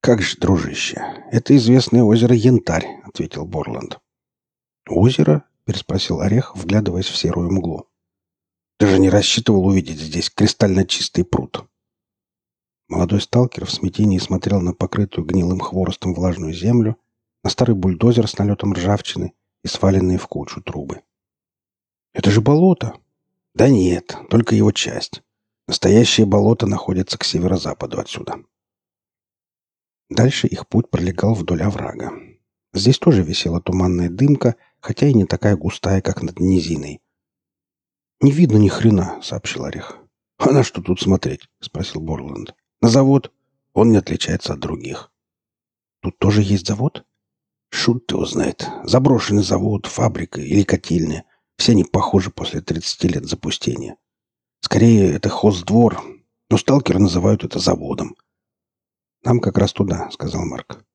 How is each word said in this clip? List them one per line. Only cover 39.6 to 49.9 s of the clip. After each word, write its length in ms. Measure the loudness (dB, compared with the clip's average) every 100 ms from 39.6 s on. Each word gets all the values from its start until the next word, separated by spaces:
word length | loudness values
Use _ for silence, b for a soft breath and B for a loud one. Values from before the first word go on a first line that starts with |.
Орех. 340 | -10 -10 -14 -20 _ _ _ _
"А 120 | 2
на 120 | 4
что 200 | 2 -4
тут 180 | -4 -2
смотреть?" — 480 | 0 0 0 -8 _ _
спросил 400 | -14 -10 -8 -8
Борланд. 540 | -8 -8 -8 -12 -14 -18 _ _
"На 80 | 4
завод. 440 | 4 6 4 0 _ _ _ _
Он 160 | 2 4
не 60 | 4
отличается 580 | 2 -6 -4 -4 -6
от 60 | -8
других". 520 | -8 -10 -10 -14 -16 _ _ _ _ _ _ _ _ _
"Тут 180 | -10 -2
тоже 240 | 0 2
есть 240 | 2 0 -2
завод?" 380 | -4 -4 -6 _ _ _ _ _ _ _
"Шут 400 | -4 -2 -2 -4
его 140 | -6
знает. 420 | -4 -4 -4 -6 -12 -12
Заброшенный 580 | 0 2 4 2 2 0
завод, 440 | 0 0 -2 -4
фабрика 540 | -6